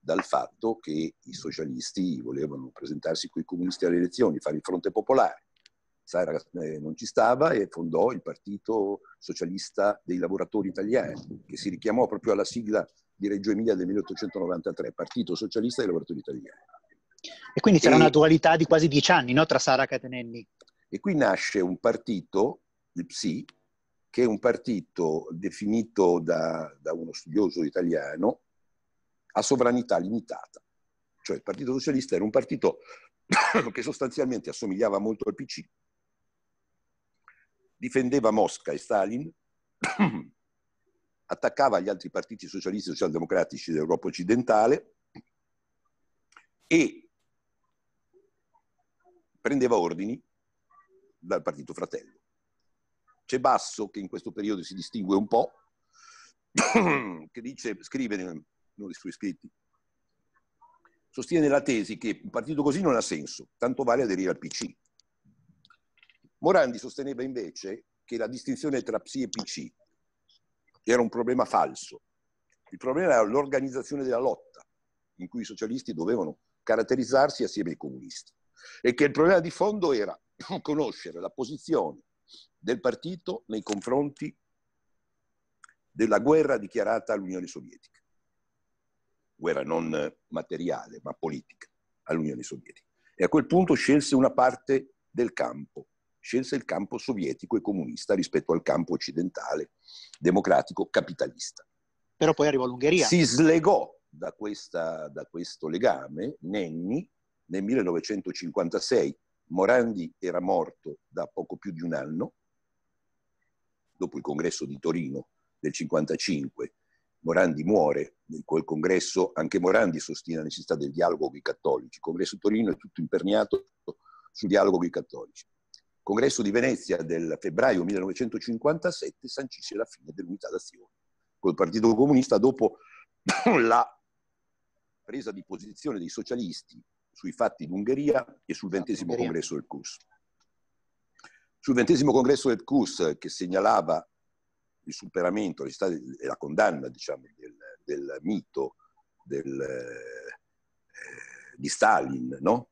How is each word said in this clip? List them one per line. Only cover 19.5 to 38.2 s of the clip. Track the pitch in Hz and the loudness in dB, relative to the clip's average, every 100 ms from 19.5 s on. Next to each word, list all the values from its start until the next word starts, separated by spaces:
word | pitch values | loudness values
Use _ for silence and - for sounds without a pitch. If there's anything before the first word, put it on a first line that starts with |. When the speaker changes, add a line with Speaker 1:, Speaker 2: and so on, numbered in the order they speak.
| 131 | 2
Speaker 2:
Saragat | - 131 135 135 | 4 2 2 -2
e | 127 | -6
Nenni. | 127 117 117 104 _ _ _ _ | -10 -10 -14 -16 _ _ _ _
Speaker 1:
E | 95 | -6
qui | 196 | 0
nasce | 160 117 92 - 101 | 2 4 2 0 0
un | 90 90 | 0 2
partito, | 117 110 - 101 - 95 107 - _ _ _ | 0 0 -2 -6 -2 0 2 0 _ _ _
il | - 85 | -10 -8
psi, | - 98 - - _ _ _ _ _ _ | -6 -4 -4 -8 _ _ _ _ _ _
che | - | 2
è | 123 | 2
un | 104 | 4
partito | 123 117 - 104 - - 80 78 - | 2 0 -2 -4 -4 -2 0 0 -4
definito | 82 92 - 104 113 110 - 90 87 | -8 -8 -6 -2 -2 0 4 4 4
da, | 80 82 82 80 78 - | 2 0 0 -4 -8 -10
da | 78 | -8
uno | 82 82 | -6 -8
studioso | - 85 90 92 87 | -14 -4 0 0 0
italiano | 76 95 87 80 71 76 113 - _ _ _ _ _ _ _ _ _ | -2 -2 0 -2 -4 -2 -2 -2 _ _ _ _ _ _ _ _ _
a | 101 | -2
sovranità | - 131 120 123 120 85 | 0 4 4 4 2 0
limitata. | 92 113 - - - - _ _ _ _ _ _ | 0 -6 -6 -14 -14 -20 _ _ _ _ _ _
Cioè | - - | -8 -6
il | |
Partito | - 95 131 | -6 -6 -2
Socialista | 131 156 135 123 | -2 0 -2 0
era | 87 | -2
un | 107 | 2
partito | 135 123 - 95 - - - _ _ _ | 0 0 0 0 0 -16 -20 _ _ _
<coughs> | 190 - 220 120 | 2 2 0 0
che | 123 | -4
sostanzialmente | 131 127 131 156 131 117 - | -6 -4 -4 -2 -2 -2 -6
assomigliava | - 110 95 110 98 | -8 -6 0 2 2
molto | 107 110 107 | 0 -2 -4
al | |
P | - - | -6 -12
C, | - - _ _ _ _ _ _ _ _ _ _ _ _ _ _ _ - _ _ _ _ | -12 -16 _ _ _ _ _ _ _ _ _ _ _ _ _ _ _ -20 _ _ _ _
difendeva | _ 123 135 123 139 | _ -2 0 2 4